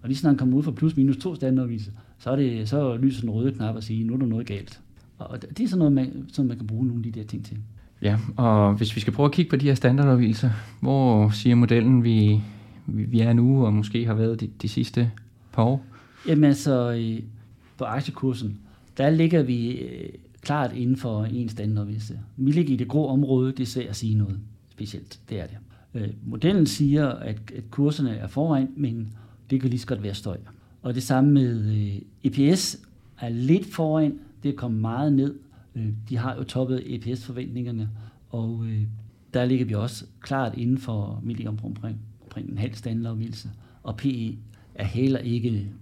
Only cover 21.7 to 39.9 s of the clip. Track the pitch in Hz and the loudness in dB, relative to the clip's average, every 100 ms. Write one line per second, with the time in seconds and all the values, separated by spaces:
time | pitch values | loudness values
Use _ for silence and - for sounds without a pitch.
21.7 | 107 104 107 - - - - 135 151 156 | -2 -4 -8 -8 -12 -14 -2 2 2 2
22.7 | 127 120 143 143 135 139 131 131 131 120 | 0 0 0 0 0 2 2 2 -2 -6
23.7 | 123 113 107 110 107 101 98 - - _ | -6 -6 -6 0 0 0 -4 -10 -20 _
24.7 | - 104 107 - - - 107 78 107 - | -12 -12 -12 -16 -20 -12 -10 -10 -14 -20
25.7 | - _ 123 107 110 117 113 160 196 151 | -20 _ -8 -8 -8 -10 0 2 4 2
26.7 | - 143 147 143 120 - 107 110 - 110 | 2 2 4 2 -2 -8 -10 -10 -14 -10
27.7 | - 143 147 135 107 - - 160 143 131 | 0 0 0 -2 -4 -6 -2 0 2 0
28.7 | - 139 117 110 - - - - 131 131 | -2 -4 -4 -8 -12 -20 -20 -4 0 0
29.7 | 120 - 117 101 98 107 85 - - _ | -2 -4 -6 -6 -6 -8 -10 -12 -20 _
30.7 | _ 127 123 127 131 139 143 127 113 107 | _ -6 -6 0 4 6 6 4 0 0
31.7 | 107 104 101 - - 139 135 139 180 - | 0 -2 -4 -10 -4 -2 2 4 4 0
32.7 | - - - _ - 120 117 131 180 196 | -8 -18 -20 _ -10 -6 -2 2 2 2
33.7 | - 160 156 151 - - - 143 143 120 | -2 0 2 0 -2 -14 -6 -6 -4 -4
34.7 | 110 113 120 147 139 139 143 - - - | -2 -2 0 2 2 2 -4 -18 -20 -14
35.7 | 123 110 107 - 120 123 131 131 131 131 | -8 -6 -6 -6 -4 -4 -6 -6 -4 -2
36.7 | 127 - 123 104 123 - 123 127 120 120 | -4 -4 -8 -6 -8 -8 -10 -8 -8 -6
37.7 | 113 107 110 - _ _ 117 113 113 113 | -6 -6 -8 -16 _ _ -6 -6 -4 -4
38.7 | 110 107 107 - _ _ 123 123 127 120 | -2 -4 -6 -16 _ _ -2 2 0 0
39.7 | 104 117 | -2 -4